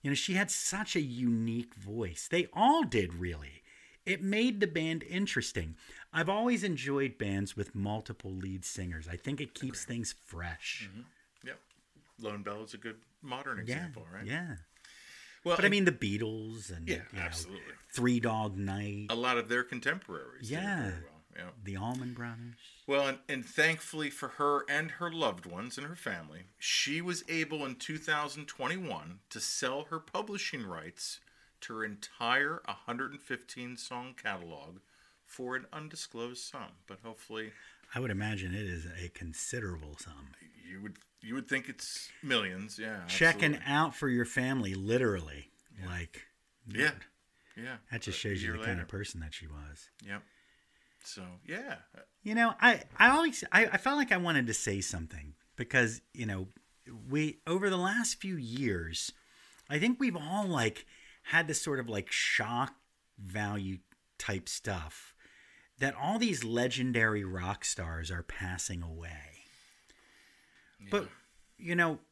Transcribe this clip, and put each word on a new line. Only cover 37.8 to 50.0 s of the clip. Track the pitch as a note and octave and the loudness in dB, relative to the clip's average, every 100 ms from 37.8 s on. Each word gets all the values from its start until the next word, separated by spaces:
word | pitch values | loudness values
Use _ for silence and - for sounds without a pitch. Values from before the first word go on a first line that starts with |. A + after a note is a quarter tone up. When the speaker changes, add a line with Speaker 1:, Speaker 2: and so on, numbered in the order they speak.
| - | -8
Speaker 1:
I | B2+ | -4
would | B2 | -2
imagine | G2 G#2+ G#2 F#2 G2 | 0 -2 -2 -2 -4
it | G2+ | -4
is | E2+ E2 | -6 -8
a | E2+ F2 | -8 -10
considerable | - E2+ D#2+ - A#2+ G#2 E2 D2+ C#2+ | -8 -10 -6 -6 -4 -4 -6 -10 -14
sum. | - D2 C#2 C2+ D#2 D2+ E2 | -16 -16 -18 -20 -20 -20 -14
Speaker 2:
You | F#2+ | -10
would, | G#2 F2+ - _ | -10 -12 -20 _
you | A2 C3 | -8 -6
would | B2 | 0
think | C3+ C3 | -2 -2
it's | - - - - - | -10 -8 -8 -10 -10
millions, | C#3+ A#2+ G2 F#2 G#2 G#2 | 2 2 2 -4 -8 -6
yeah, | A2 G#2 F2 | -6 -6 -2
Speaker 1:
Checking | - E3 E3 D#3+ | 6 6 6 2
Speaker 2:
absolutely. | D3 C#3 | 2 2
Speaker 1:
out | D3 D#3+ - | 4 4 2
for | C#3+ | 2
your | A#2+ A#2+ | 2 2
family, | - B2+ C3+ G2 | 2 2 2 0
literally. | F#2+ G2 B2 B2 F#2+ D#2 C#2+ D2 _ _ - | -2 2 4 4 2 -2 -12 -16 _ _ -12
Speaker 2:
Yeah. | F#2 | -8
Speaker 1:
Like, | F2 E2+ - - _ _ _ G#2+ | -6 -8 -12 -20 _ _ _ -6
Speaker 2:
Yeah. | G2+ D3+ | 2 2
Speaker 1:
dude, | A2+ - _ _ _ _ - | 2 -16 _ _ _ _ -12
Speaker 2:
Yeah. | B2 A#2 - | -10 -10 -8
Speaker 1:
that | A#2 | -6
just | - F#2 | -4 -4
Speaker 2:
A | |
Speaker 1:
shows | G#2 G2 | -2 0
you | A2 | -2
Speaker 2:
year | A2 | -2
Speaker 1:
the | A2+ | -2
kind | F2+ | -2
Speaker 2:
later. | |
Speaker 1:
of | E2+ | -4
person | G2 G2+ E2+ | -6 -6 -6
that | D#2 - | -8 -10
she | D#2+ | -12
was. | D2 D2 D2 - - | -12 -12 -16 -20 -18